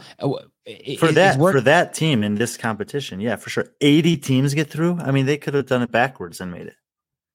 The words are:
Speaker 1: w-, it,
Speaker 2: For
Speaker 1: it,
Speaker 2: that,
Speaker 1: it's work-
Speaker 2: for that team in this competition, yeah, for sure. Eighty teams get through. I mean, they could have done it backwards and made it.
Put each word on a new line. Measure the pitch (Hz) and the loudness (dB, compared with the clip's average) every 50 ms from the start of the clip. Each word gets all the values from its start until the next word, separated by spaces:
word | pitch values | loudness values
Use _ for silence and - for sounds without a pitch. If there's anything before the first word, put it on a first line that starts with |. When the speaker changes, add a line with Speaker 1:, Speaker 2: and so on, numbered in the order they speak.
| - - - _ | -4 -16 -16 _
Speaker 1:
w-, | - 139 135 - - _ _ _ _ | -6 -6 -6 -6 -10 _ _ _ _
it, | - 110 - - - 127 - | -20 -20 -16 -12 -12 -4 0
Speaker 2:
For | 165 160 | 0 2
Speaker 1:
it, | 147 | 4
Speaker 2:
that, | 151 185 196 156 | 6 4 4 4
Speaker 1:
it's | 131 | 4
work- | 156 180 156 | 2 2 2
Speaker 2:
for | 135 110 | 2 4
that | 123 151 175 165 - - | 4 4 4 4 0 -2
team | - 156 160 147 110 107 | -2 0 0 0 0 0
in | 104 104 | -2 -2
this | 104 117 120 - | -2 -2 -4 -4
competition, | - - 117 107 101 104 - - 143 139 - 92 92 | -6 -6 -6 -4 -4 -8 -8 -8 -10 -8 -8 -10 -8
yeah, | 104 120 104 | -6 -4 -6
for | 98 - - | -6 -8 -6
sure. | - 120 - - _ _ | -6 -6 -6 -6 _ _
Eighty | 139 143 143 160 156 170 170 | 4 4 4 6 4 2 0
teams | - - - 135 127 135 143 139 | 0 -2 0 0 2 2 0 0
get | 151 156 - | -2 -4 -4
through. | - 147 165 175 175 170 | -4 -2 -2 -2 -2 -2
I | 151 131 135 | -2 -2 0
mean, | 139 135 | 0 0
they | 131 151 | 0 -2
could | 147 - - 143 | -2 -4 -4 -2
have | 143 131 | -2 -2
done | - 139 123 120 | 0 -2 -2 -2
it | 117 - | 0 0
backwards | 113 123 135 135 - 92 85 82 - | 0 0 0 -2 -10 -16 -16 -12 -12
and | 95 90 | -12 -10
made | 87 - 82 | -10 -12 -14
it. | 85 - _ _ _ _ _ _ _ _ _ _ _ _ | -18 -18 _ _ _ _ _ _ _ _ _ _ _ _